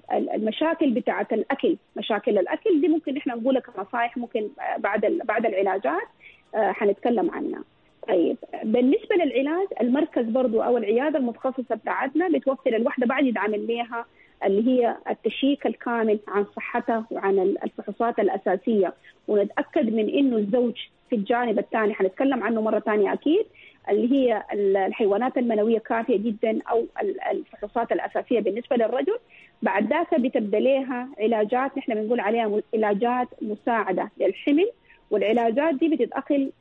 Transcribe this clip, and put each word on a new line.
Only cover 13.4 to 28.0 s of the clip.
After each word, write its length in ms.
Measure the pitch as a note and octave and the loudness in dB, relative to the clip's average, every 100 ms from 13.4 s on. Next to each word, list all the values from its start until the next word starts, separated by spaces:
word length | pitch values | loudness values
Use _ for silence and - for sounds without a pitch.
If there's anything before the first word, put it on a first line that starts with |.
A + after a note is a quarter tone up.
| G#3 G#3 G#3+ | -2 -2 -4
ليها 380 | A#3 A#3 A#3 A#3+ _ - _ | -4 -6 -8 -10 _ -20 _
اللي 260 | G3 G3 A#3 | 0 2 4
هي 260 | B3+ A#3 - - | 4 2 0 -6
التشيك 560 | G#3+ G#3+ - C4+ C#4 B3+ | -4 -4 0 0 0 -2
الكامل 520 | A3+ B3 A#3 A3 G#3+ - | -4 -4 0 2 0 0
عن 160 | G3 G3+ - | -2 -2 -6
صحتها 480 | - A#3+ A#3 A3+ A3+ | -6 -4 -2 -2 -4
وعن 280 | - G4 G3 | -4 0 2
ال-، 260 | - - | 2 0
الفحوصات 540 | - - - - A#3 A#3 | -6 -10 -12 -2 -2 0
الأساسية، 760 | G3 F#3+ G#3 F#3 - G#3+ F3 - - _ - | 0 0 0 0 2 2 2 -2 -18 _ 0
ونتأكد 680 | G#3 G3+ - D4 E4+ A3+ | 0 2 -2 -2 0 2
من 140 | A3 G#3 | 0 0
إنه 280 | C#4+ C4+ A3+ | 2 2 2
الزوج 380 | G3+ B3 A#3+ - - _ _ | 2 2 0 -2 -12 _ _
في 60 | A3+ | -4
الجانب 420 | G3 A#3+ A#3+ G#3 | 0 0 0 -2
الثاني، 360 | - A3+ G#3+ | -2 -2 0
حنتكلم 480 | A3+ F#3+ - C4+ B3+ | 0 -2 0 0 0
عنه 180 | G#3 A3+ | 0 0
مرة 180 | A3 G#3+ | 0 0
ثانية 340 | G#3+ G#3+ F#3+ | 0 2 2
أكيد، 340 | G3 C#4+ F#4 - - - - - | 0 2 2 0 -8 -20 -14 -2
اللي 220 | G3+ A#3 | 0 2
هي 300 | C#4 B3 G#3+ - | 2 2 0 -2
ال-، 240 | G3+ G3 G3 | -2 2 2
الحيوانات 600 | F#3+ G#3+ G3+ G3+ G3 C4 | 0 0 2 2 0 0
المنوية 400 | A#3+ G#3+ G#3+ A3+ | 0 2 2 0
كافية 380 | - A3+ A#3 G3+ | 0 -4 0 0
جدًا 420 | A#3 G#3 A3+ A3 - | 0 -2 -2 -2 0
أو 160 | A#3 - - | -2 -2 -4
ال-، 180 | - - - | -4 -4 -4
الفحوصات 600 | - - - G#3 A#3 A#3 | -6 -8 -12 -6 -4 -2
الأساسية 480 | A#3+ | -2